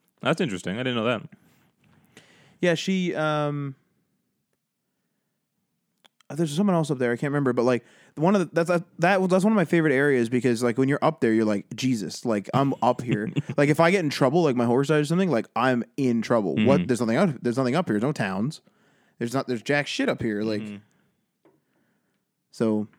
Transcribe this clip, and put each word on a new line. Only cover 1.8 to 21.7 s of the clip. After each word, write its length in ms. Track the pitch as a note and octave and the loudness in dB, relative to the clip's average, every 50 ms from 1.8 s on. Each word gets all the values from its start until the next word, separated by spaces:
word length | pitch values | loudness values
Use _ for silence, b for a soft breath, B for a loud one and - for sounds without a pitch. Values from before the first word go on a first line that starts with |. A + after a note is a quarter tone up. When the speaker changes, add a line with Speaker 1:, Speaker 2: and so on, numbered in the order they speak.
| _ _ b b b b b b b b b b b b b b | _ _ b b b b b b b b b b b b b b
Speaker 2:
Yeah, 140 | - F3 E3 | 0 0 0
she, 380 | D#3 - - F#3+ F#3 F3+ F3 - | 0 -2 -2 -2 -2 -2 -4 -4
um, 580 | - D#3 D#3 D3+ D3+ D3 D3 D3 C#3+ C#3+ C#3 C3+ _ _ _ _ _ _ _ _ _ _ _ _ _ _ _ _ _ _ _ _ _ _ _ _ _ _ _ _ _ _ _ _ _ _ _ _ _ _ _ _ _ _ _ _ _ _ - _ _ _ - | -2 -2 -2 -2 -2 -4 -4 -4 -6 -8 -10 -12 _ _ _ _ _ _ _ _ _ _ _ _ _ _ _ _ _ _ _ _ _ _ _ _ _ _ _ _ _ _ _ _ _ _ _ _ _ _ _ _ _ _ _ _ _ _ -20 _ _ _ -12
uh, 40 | C#3+ | -6
there's 180 | D3 E3+ D3+ C#3+ | -4 -4 -2 0
someone 200 | D#3+ G#3 G3+ F#3 | 0 0 2 2
else 140 | E3+ D#3 C#3+ | 2 0 0
up 80 | D3+ B2 | -2 -2
there. 140 | B2+ A#2+ A#2+ | 0 -2 -2
I 40 | |
can't 140 | A2+ - C#3+ C#3 | -2 -2 -2 -2
remember, 200 | D3 C#3+ C3 A#2+ | 0 0 0 2
but, 120 | B2+ A#2 | 2 2
like, 200 | B2+ B2+ A2+ - b b b b b b | 2 2 0 -2 b b b b b b
one 200 | - D3+ F3+ G#3 | 0 2 2 2
of 60 | G3+ | 2
the, 140 | E3+ B2+ - | 0 0 -2
that's, 160 | E3 E3+ D#3 | -2 0 0
uh, 80 | F3 F3 E3+ _ _ - | 0 -2 -2 _ _ -2
that, 280 | D#3+ F3 G3+ F#3 F#3 F#3 | 0 2 2 2 2 2
that's 160 | F3+ F#3+ F3+ | 2 2 4
one 80 | G#3+ A3+ | 4 2
of 40 | |
my 80 | G#3 E3+ | 2 2
favorite 260 | C#3+ - E3+ D#3 D#3 C3 | 2 2 2 2 4 2
areas 360 | C3 C#3 D3 C#3 B2 A#2 A2+ | 4 2 4 2 2 2 2
because, 320 | B2 B2 A2+ C3 A#2+ A2 B2 | 0 0 2 2 0 2 0
like, 160 | A#2+ A2 B2 | -2 0 2
when 100 | C3+ C3+ | 0 0
you're 100 | C#3+ - - | 0 2 0
up 180 | D#3 D#3 - | 0 0 2
there, 120 | - A2+ A2 | 2 2 4
you're 100 | A2 A2+ | 4 2
like, 220 | G#2+ G#2+ G2+ - - - | 2 0 -2 -4 -8 -10
"Jesus, 500 | G#2+ C3 C3 B2+ A2 F#2+ D2+ - - - | -4 -2 -2 -2 -2 -4 -6 -10 -8 -4
like, 240 | B2 A2 G#2 F#2+ - - | -2 -2 -2 -4 -2 0
I'm 180 | B2+ C#3 C#3 C3 - | 0 0 0 -2 0
up 220 | - A#2+ B2 - A#2+ | 0 0 0 0 -2
here." 280 | A#2+ A2+ G#2 G#2+ A#2+ - D3 - | -4 -4 -4 -4 -4 -6 -6 -6
Speaker 1:
<laughs> 140 | - - - | -4 0 0
Speaker 2:
Like, 100 | D3 C#3+ | 2 2
if 120 | D3+ C#3+ | 4 4
I 100 | E3 E3+ | 4 4
get 100 | F#3+ G3+ | 4 2
in 100 | E3+ C#3+ | 0 0
trouble, 320 | - - D3+ C3 D3 F3+ F3 | 0 2 2 2 4 2 2
like, 140 | D3 B2 | 2 2
my 80 | B2 A#2+ | 2 2
horse 240 | A#2+ A#2+ C3 C#3 C3+ | 2 2 2 2 2
dies 140 | D#3 D3+ D3 | 2 0 0
or 20 | |
something, 260 | C#3+ E3 F3+ G3 F3+ | 0 0 0 0 2
like, 160 | C#3 A2+ G2+ - - | 0 0 -2 -2 -2
I'm 300 | A2 B2 C3 B2+ A#2+ - - - | 0 2 2 2 0 -2 -4 -4
in 260 | - C#3 B2+ A#2+ A2+ G#2+ | -2 0 0 0 0 0
trouble. 320 | - B2 A#2 G#2 F2 C#2+ | 2 0 2 2 0 0
What? 240 | - G#2+ A#2+ C3+ F2+ | 2 4 4 4 2
Speaker 1:
Mm-hmm. 60 | F2 | 2
Speaker 2:
There's 140 | B2 B2 A2 | 0 -2 -2
nothing 160 | B2 A2 A2+ | 0 0 2
up, 140 | C#3+ G3+ F3+ C#3+ - - | 2 2 0 0 -2 -4
there's 160 | A#2+ A2+ C3 | -4 -2 0
nothing 180 | C3 B2 B2 | 0 0 0
up 100 | E3+ F3+ - | -2 -2 -2
here. 60 | A2 | -2
There's 80 | G#2 A2 C#3+ | -2 0 -2
no 40 | D3+ | -2
towns. 500 | - A2+ F#2+ F#2+ F#2+ G#2+ C#3 D#3+ - _ b b b b b b b b b b b | -2 -4 -4 -4 -4 -6 -6 -8 -10 _ b b b b b b b b b b b
There's 160 | A#2+ A#2+ A#2+ | -8 -4 -4
not, 120 | C3+ C3 | -4 -4
there's 160 | - B2+ A2 G#2 | -4 -6 -6 -2
jack 240 | - C#3+ D3 C#3 | -2 -2 -2 -2
shit 220 | - - - C4+ B2+ | -4 -4 -4 -2 -2
up 140 | - - A#2+ | -2 -4 -4
here. 200 | A2+ G#2+ G2+ G#2+ | -4 -4 -4 -4
Like, 200 | A2 G#2+ G#2+ A2 | -4 -4 -6 -6
Speaker 1:
Mm-hmm. 140 | G#2+ G#2 G2+ - _ _ _ _ _ _ _ _ _ _ _ _ _ _ _ _ _ | -10 -14 -16 -18 _ _ _ _ _ _ _ _ _ _ _ _ _ _ _ _ _